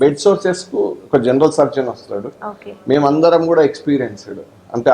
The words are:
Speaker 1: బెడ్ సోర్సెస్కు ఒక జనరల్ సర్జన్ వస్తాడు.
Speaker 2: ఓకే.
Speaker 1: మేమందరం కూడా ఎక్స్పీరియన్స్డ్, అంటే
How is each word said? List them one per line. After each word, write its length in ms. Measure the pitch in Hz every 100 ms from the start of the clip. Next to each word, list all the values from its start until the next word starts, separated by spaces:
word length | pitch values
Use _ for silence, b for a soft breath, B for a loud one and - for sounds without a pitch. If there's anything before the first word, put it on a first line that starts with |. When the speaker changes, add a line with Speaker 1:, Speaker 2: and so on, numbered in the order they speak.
| 143
Speaker 1:
బెడ్ 140 | 147 202
సోర్సెస్కు 560 | 196 185 180 - 220 98 - -
ఒక 140 | 143 120
జనరల్ 280 | 135 156 151
సర్జన్ 280 | 139 135 123 101
వస్తాడు. 360 | - 104 123 - 208
Speaker 2:
ఓకే. 220 | 202 - - -
Speaker 1:
మేమందరం 520 | 143 139 156 165 165 165
కూడా 120 | 165 143
ఎక్స్పీరియన్స్డ్, 720 | - 151 139 113 104 104 95 - _ - 120
అంటే 140 | 120